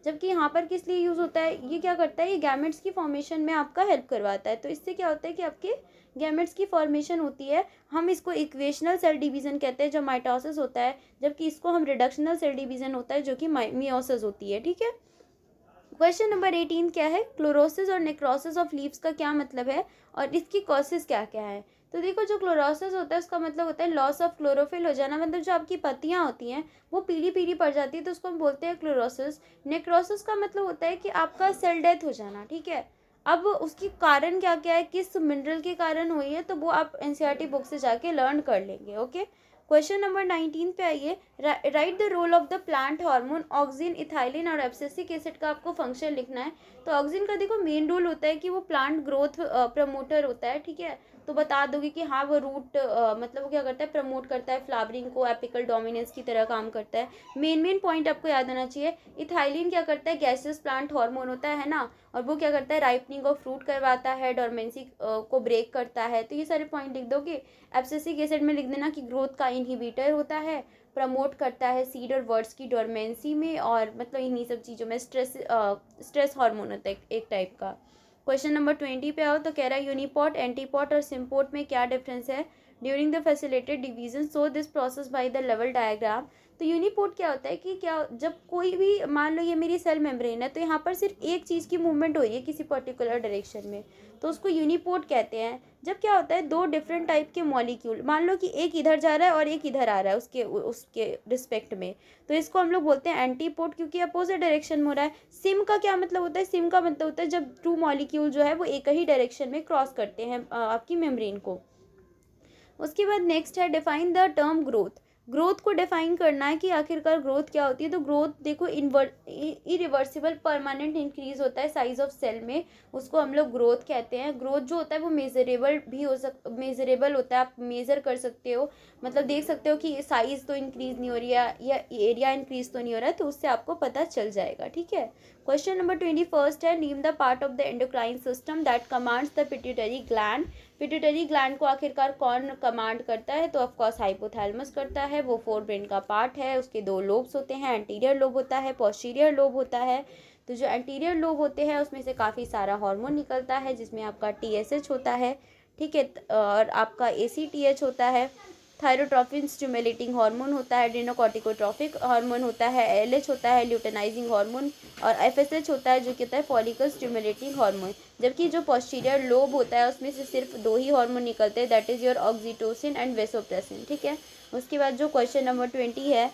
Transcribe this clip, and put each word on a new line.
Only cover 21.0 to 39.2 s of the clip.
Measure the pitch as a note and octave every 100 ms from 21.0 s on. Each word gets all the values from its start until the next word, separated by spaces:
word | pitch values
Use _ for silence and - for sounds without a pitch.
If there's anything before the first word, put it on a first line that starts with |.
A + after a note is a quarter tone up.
क्या | D4+ A3+
क्या | G#3+ G#3+
है? | G#3+ G3+ G3+ _ _
तो | E4+
देखो | F4 F#4+
जो | G4+ G#4
chlorosis | F#4+ D#4+ C#4+ D4+ F#4+
होता | F#4 D4+
है | E4
उसका | E4+ F4
मतलब | E4 D4+ E4
होता | D#4
है | E4+
loss | D#4 C4+ C#4+
of | E4+ E4+
chlorophyll | D4 C#4 C#4+ F4 E4+
हो |
जाना, | C4+ C#4 D4+
मतलब | E4 E4+
जो | D#4+
आपकी | F4 D#4+ F#4
पत्तियाँ | D4 C4 D#4 F4+
होती | D#4 A#3+ A#3+
हैं | C4 D#4+ - _
वो | F4+
पीली | F#4 E4 F4
पीली | F#4 E4+
पड़ | F4 D#4+
जाती | C#4+ C#4 D#4
है |
तो | D#4+
उसको | E4+ F#4
हम | E4+
बोलते | D4+ C#4 E4+
हैं | E4+
chlorosis। | D#4 C4+ A#3+ B3 C#4 D4+ _ _ C#4
Necrosis | D#4+ E4 E4+ F4+ G#4
का | G#4+
मतलब | G#4 G4+ G4+
होता | F#4+ E4 E4
है | F4+
कि | G4+
आपका | - D#4+ - F#4+
cell | F#4+ F4+ E4+
death | E4 E4+
हो | E4
जाना, | A3 G3+ G3+
ठीक | G#3 D#4+ D#4
है। | D#4 - _ _ _ -
अब | E4+
उसकी | F#4+ G4+ - - G4
कारण | - E4 C#4+ D#4+ F#4
क्या | F4+ E4
क्या | E4
है, | E4
किस | E4+ F4+ F#4 F#4+
mineral | D#4 C#4+ C#4 D#4+
के | D#4+
कारण | F4 E4 D#4 E4
हुई | D#4+ C#4
है, | D4+
तो | E4+ E4+
वो | D#4+
आप | D#4+ D#4 -
एनसीईआरटी | D4 C#4+ D4+ C#4+ D#4
book | C#4
से | C4 D4
जाके | B3+ A#3 E4+
learn | D#4 C4 D4
कर | D4 G#3 G3
लेंगे, | G3 G#3 G#3
okay। | B3+ F4+